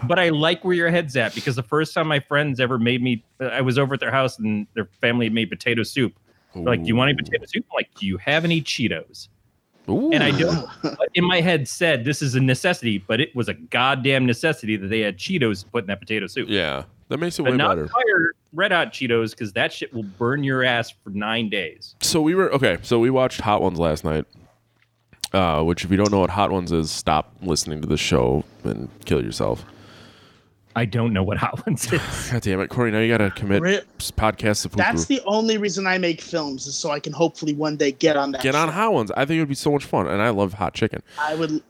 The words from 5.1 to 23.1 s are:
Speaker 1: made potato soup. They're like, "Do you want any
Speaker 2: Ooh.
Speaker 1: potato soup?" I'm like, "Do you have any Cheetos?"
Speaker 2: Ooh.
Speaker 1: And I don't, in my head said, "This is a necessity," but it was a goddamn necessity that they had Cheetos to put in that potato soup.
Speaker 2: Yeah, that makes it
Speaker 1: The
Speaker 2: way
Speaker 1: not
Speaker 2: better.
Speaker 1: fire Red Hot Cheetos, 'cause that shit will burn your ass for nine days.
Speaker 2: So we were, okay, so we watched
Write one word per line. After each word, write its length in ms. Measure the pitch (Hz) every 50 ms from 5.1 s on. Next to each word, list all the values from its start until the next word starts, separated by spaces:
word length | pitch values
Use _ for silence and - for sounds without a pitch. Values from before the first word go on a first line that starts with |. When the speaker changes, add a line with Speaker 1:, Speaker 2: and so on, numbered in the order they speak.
| 120 120 120 110
Speaker 1:
made 220 | 107 117 113 95
potato 320 | 107 - - 123 117 117
soup. 320 | 107 - - 143 127 98 - _ _ _ _ _ _ _ _
They're 100 | 92 85
like, 180 | 101 120 95 82
"Do 40 | 82
you 80 | 113
want 140 | 120 127 143
any 60 | 143 -
Speaker 2:
Ooh. 40 | -
Speaker 1:
potato 200 | 73 - - - -
soup?" 180 | - 202 - _
I'm 40 | -
like, 140 | 120 - _ _
"Do 100 | - 104
you 120 | 98 95 90
have 280 | - 135 143 160 165
any 160 | 170 170 165
Cheetos?" 680 | 147 - - - 127 101 85 80 - _ - - - _ _ _ _ _ _ _ _ _ _ _ _ -
Speaker 2:
Ooh. 220 | - 175 254 311 330
Speaker 1:
And 80 | 294 147
I 60 | 147 143 143
don't, 320 | 160 170 165 160 - - - - - 156 - - - - _
in 100 | 175 175
my 160 | 180 185 175
head 260 | 165 180 175 156 135 -
said, 380 | - - 180 165 151 127 113
"This 160 | 143 147 -
is 140 | 156 135 120
a 40 | 131
necessity," 600 | 135 131 127 - - 180 180 - - 117 104 98
but 200 | 98 - 113 113
it 160 | 151 160 _
was 140 | 123 113 101
a 60 | 98
goddamn 720 | - 82 - - 120 123 131 139 135 120 139 139 135 131 123
necessity 480 | 120 - - 160 151 - - 104 113 104
that 80 | 95 98
they 120 | 110 113
had 180 | 107 104 95 95
Cheetos 460 | - - 190 175 131 113 104 92 -
to 60 | -
put 120 | - 120 104
in 20 | 92
that 120 | 98 101
potato 280 | - - 110 110 98 87
soup. 200 | - 139 107 -
Speaker 2:
Yeah, 360 | 104 98 85 76 67 67 - - _ _ _ _
that 80 | 131 139
makes 220 | 165 175 165 -
it 40 | 151
Speaker 1:
The 80 | 135
Speaker 2:
way 60 | 127 131
Speaker 1:
not 120 | 147 180
Speaker 2:
better. 180 | 214 165 151 151
Speaker 1:
fire 460 | - 247 254 226 202 180 165 170 - _ _ _ -
Red 180 | 156 190 208
Hot 220 | 185 170 151 117 -
Cheetos, 420 | - 135 123 117 117 113 110 -
'cause 160 | - 120 104 95
that 200 | 117 135 156 -
shit 180 | - 165 - -
will 80 | 117 107
burn 400 | 98 95 92 120 117 135 147 143
your 200 | 135 135 131 127
ass 280 | 127 120 120 113 -
for 180 | - _ _ 104
nine 400 | 95 101 104 107 110 117 117 107
days. 460 | 101 101 90 78 73 - - - - _
Speaker 2:
So 200 | - - - 165
we 140 | 151 156 170
were, 180 | 190 190 - -
okay, 240 | 139 131 110 87 82 -
so 160 | - 120 117
we 100 | 113
watched 320 | 127